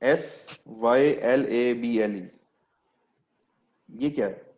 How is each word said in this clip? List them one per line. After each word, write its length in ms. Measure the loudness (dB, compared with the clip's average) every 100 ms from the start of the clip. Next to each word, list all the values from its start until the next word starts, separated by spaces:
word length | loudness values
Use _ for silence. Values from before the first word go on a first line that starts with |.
एस 460 | 2 0 0 -16 -20 -20 _
वाई 340 | -4 2 4
एल 440 | 4 2 2 2 2
ए 280 | 0 0
बी 240 | 0 -2 0
एल 180 | -2 -4
ई। 140 | -10 -20 _ _ _ _ _ _ _ _ _ _ _ _ _ _ _
ये 200 | -6 -6
क्या 160 | -2 -4
है? 160 | -4 -16